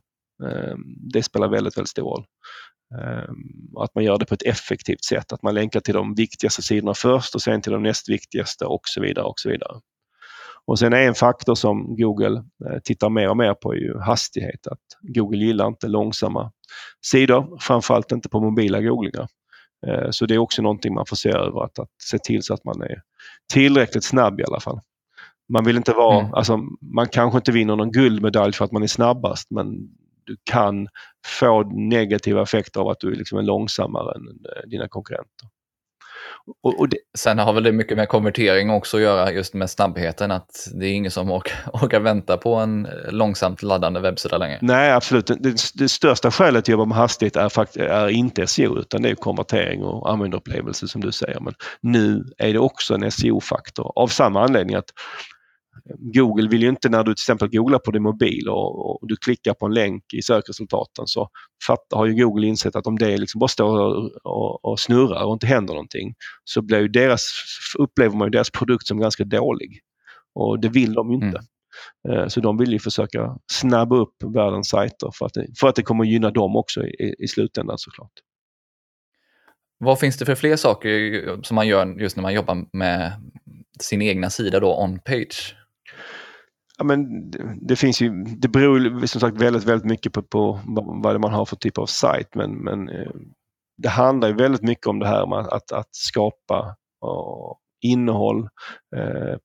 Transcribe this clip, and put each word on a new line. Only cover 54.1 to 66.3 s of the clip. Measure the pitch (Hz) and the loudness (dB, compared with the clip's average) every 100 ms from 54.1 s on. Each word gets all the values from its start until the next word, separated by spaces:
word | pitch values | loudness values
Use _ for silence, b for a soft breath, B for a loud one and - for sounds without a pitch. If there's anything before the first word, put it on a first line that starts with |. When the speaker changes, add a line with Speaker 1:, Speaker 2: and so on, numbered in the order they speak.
| - 120 98 | 2 2 4
Speaker 1:
anledning, | 127 120 92 98 | 4 2 0 -2
att | - - B B B B B B _ - - - | -6 -14 B B B B B B _ -20 -20 -14
Google | 120 120 123 104 110 | 0 4 6 4 2
vill | 113 | 4
ju | 120 | 4
inte, | 127 123 | 4 4
när | 113 | 4
du | |
till | 110 | 2
exempel | 107 - 110 - | 0 0 0 2
googlar | 113 123 131 | 2 4 2
på | - | 2
din | 107 | 0
mobil | 107 107 117 113 104 | 0 2 0 0 -2
och, | 98 95 - - - | -2 -4 -6 -8 -8
och | 113 | -6
du | 110 | -4
klickar | - 120 113 | -2 -2 -2
på | - 104 | -2 0
en | |
länk | 117 101 98 - | 2 0 -2 -10
i | - | -6
sökresultaten, | - 107 - 107 104 - 110 - - | 0 0 0 -10 -6 -4 -4 -8 -6
så | - 104 - B - - | -4 -6 -10 B -6 -2
fatt-, | 120 - | -2 -2
har | 110 110 | 0 2
ju | 110 | 4
Google | 120 104 107 | 2 2 0
insett | 107 - 104 | 0 -2 -4
att | 110 | -2
om | 110 | 0
det | 107 101 | 0 0
liksom | 101 110 | -2 0
bara | 127 | 0
står | - 104 107 | 2 2 2
och, | 101 - 110 - | 2 0 -6 -8
och, | - 95 107 - | -8 -4 -4 -6
och | 110 110 | -6 -4
snurrar | - 120 131 87 | 2 4 4 2
och | 104 | -2
inte | 110 117 | 0 2
händer | 127 92 | 2 0
någonting, | 76 - - 101 - B | -6 -10 -10 -10 -12 B